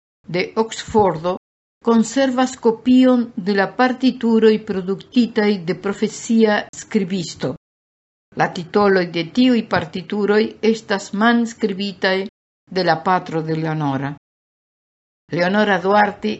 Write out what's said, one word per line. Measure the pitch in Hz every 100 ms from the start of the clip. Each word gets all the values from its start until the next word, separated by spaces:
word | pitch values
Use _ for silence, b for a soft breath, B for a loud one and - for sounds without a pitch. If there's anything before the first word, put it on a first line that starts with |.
| _ _ -
de | 175 -
Oksfordo | 220 226 - - 220 190 160 175 202 _ _ _ _
konservas | 233 226 220 277 269 247 254 -
kopion | 226 226 254 254 254 247 226
de | - 180
la | 202 190
partituroj | - 254 240 262 254 226 220 220 214
produktitaj | 214 190 180 190 - 247 220 220 208 196
de | 165
profesia | 175 196 196 214 - - 226 214 208 -
skribisto. | - - 208 180 190 156 - 139 160 _ _ _ _ _ _ _ -
La | 165
titoloj | 185 156 208 202 190 175
de | 170 165
tiuj | 247 254 233 -
partituroj | 180 165 190 - 208 202 214 226 -
estas | 220 220 - 196 -
manskribitaj | 202 233 233 233 - 208 190 202 190 196 190 202 - _ _ _
de | 185
la | 170 160
patro | 196 180 - 160
de | 156 160
Leonora. | 160 156 143 135 139 143 _ _ _ _ _ _ _ _ _ _ _
Leonora | 160 180 208 208 185
Duarte | 185 208 202 - 214